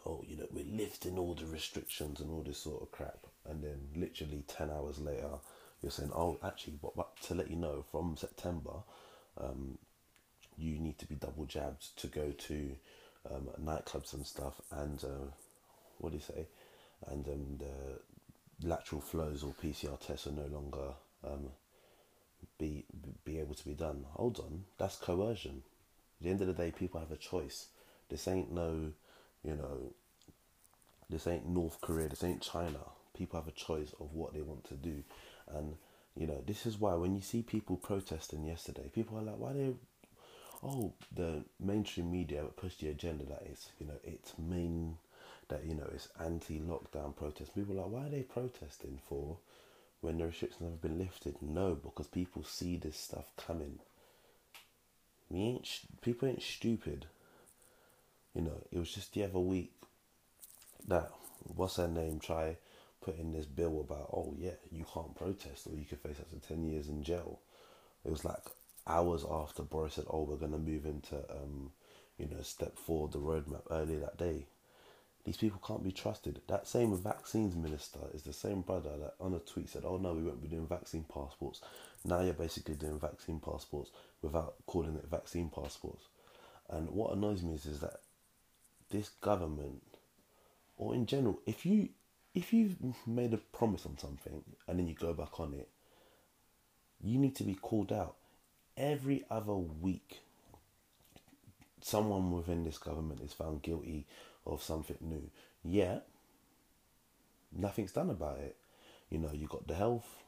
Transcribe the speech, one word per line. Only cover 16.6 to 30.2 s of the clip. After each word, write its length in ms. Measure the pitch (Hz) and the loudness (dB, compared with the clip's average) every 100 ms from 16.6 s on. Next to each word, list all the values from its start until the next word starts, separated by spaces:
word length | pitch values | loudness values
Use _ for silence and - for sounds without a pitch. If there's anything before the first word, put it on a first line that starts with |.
| - - - - - | -20 -20 -20 -14 -6
And, 220 | 71 71 | -4 -2
um, 300 | 71 69 69 | -2 -4 -4
the 1080 | 69 67 67 65 - - - - - - 85 | -6 -6 -6 -8 -12 -20 -20 -20 -18 -2 2
lateral 340 | 80 - 76 | 2 0 -4
flows 440 | - 82 76 71 | 0 2 2 0
or 80 | 71 | -2
P 200 | - 80 | 0 -2
C 140 | 71 73 | 0 -2
R 100 | 69 | -4
tests 280 | - 69 71 | -4 -4 -2
are 60 | |
no 140 | 73 71 | -2 -2
longer, 480 | 73 71 67 69 69 - _ | -4 -4 -4 -4 -6 -14 _
um, 300 | 71 71 67 69 _ - - - - _ _ _ - - | -6 -4 -6 -10 _ -20 -20 -20 -20 _ _ _ -14 -2
be, 260 | 78 73 - 71 73 - | -2 -2 -6 -10 -10 -8
be 140 | - 78 | -4 -2
able 160 | 73 | -2
to 100 | 71 | -4
be 100 | 71 | -6
done. 300 | 71 80 71 67 | -2 0 -2 -4
Hold 260 | - 120 120 | 2 2 2
on, 240 | - 82 98 - | -4 -8 -6 -2
that's 180 | 95 - | -2 0
coercion. 640 | - 90 110 107 73 67 - - _ _ _ - | 2 4 4 0 -4 -8 -12 -20 _ _ _ -2
At 60 | |
the 60 | 85 | 2
end 100 | 98 | 4
of 80 | 92 | 4
the 40 | |
day, 200 | 85 85 | 4 2
people 280 | - 90 82 | 2 0 0
have 120 | 80 | -4
a 40 | 76 | -6
choice. 520 | - 90 69 - - - - - - | -2 -2 0 -6 -12 -18 -20 -20 -8
This 180 | 80 92 | -2 2
ain't 240 | 92 62 | 2 2
no, 420 | 87 82 80 78 - - - - _ | 2 2 2 -2 -4 -14 -20 -20 _
you 100 | 76 | -4
know, 380 | 73 69 67 64 - _ _ | -2 -2 -4 -6 -10 _ _